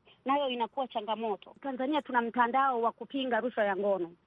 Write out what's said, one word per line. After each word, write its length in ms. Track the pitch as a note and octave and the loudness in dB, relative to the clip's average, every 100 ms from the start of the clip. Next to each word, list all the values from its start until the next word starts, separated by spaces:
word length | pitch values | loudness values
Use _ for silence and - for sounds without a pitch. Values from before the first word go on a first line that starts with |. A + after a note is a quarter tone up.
| - _ B3+ | -18 _ 0
nayo 240 | C#4+ C#4 | 0 0
inakuwa 380 | A#3+ A3+ - B3+ | -2 -4 -4 -4
changamoto. 680 | A#3 G#3 G#3+ A3+ F#3+ - - | -4 -4 -2 -2 -4 -8 -12
Tanzania 400 | C#4 B3+ C4 D4+ | -8 -4 -2 -2
tuna 200 | - B3 | 0 0
mtandao 600 | A#3 A#3+ A#3+ C4 C4+ A#3+ | 2 2 2 4 2 2
wa 100 | A3+ | 0
kupinga 480 | - A3 C#4 C4 A3+ | -2 -6 -4 0 0
rushwa 240 | A#3+ A3+ G3+ | 0 0 0
ya 100 | F#3 | 0
ngono 360 | G3+ F#3+ E3+ E3+ | 0 0 -2 -8